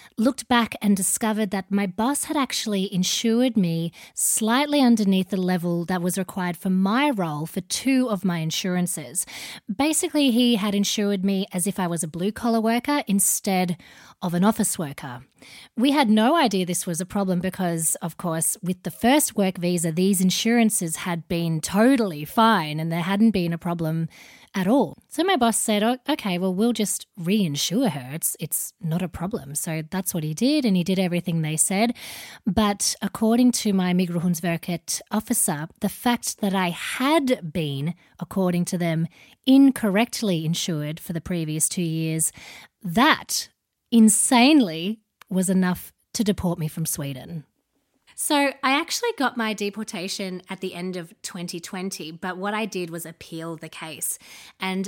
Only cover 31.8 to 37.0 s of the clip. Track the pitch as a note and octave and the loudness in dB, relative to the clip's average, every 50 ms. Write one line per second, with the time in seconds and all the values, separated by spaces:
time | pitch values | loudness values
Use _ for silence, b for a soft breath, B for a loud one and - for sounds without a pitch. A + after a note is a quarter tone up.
31.8 | A3 A#3 A#3+ B B B B B B B B B B - F3 - G#3+ G#3 G3+ G3+ | 0 0 -2 B B B B B B B B B B -2 0 2 2 2 0 0
32.8 | - - - - - G3 - - A3+ A3 A3+ A#3+ B3+ B3 A#3 - - G#3+ G3 F#3+ | -2 -4 -4 -2 -4 -6 -4 0 2 2 4 4 4 4 4 2 0 0 2 2
33.8 | F3+ F3+ F3+ F3+ F#3+ E3+ F3 F3 D#3+ F3+ F3 - - F3 E3+ E3 - - F3 E3 | 2 2 2 2 2 0 0 -2 0 0 0 0 0 -2 -4 -4 -4 -6 -6 -6
34.8 | _ - - - - - - G#3+ G#3+ - A#3+ - - - E3+ C#3+ D3+ E3 - - | _ -6 -8 -8 -6 -4 -4 -4 -2 -2 -2 0 0 0 -2 -2 -4 -10 -8 -4
35.8 | - G3 - - - A#3+ A#3+ A#3 - - - - - G3+ F#3+ G3 F#3 F3 E3 - | -4 -4 -4 -2 0 0 0 0 -2 -6 -6 -4 -2 -2 0 0 0 0 -2 -4
36.8 | - - - - | -8 -8 -6 -2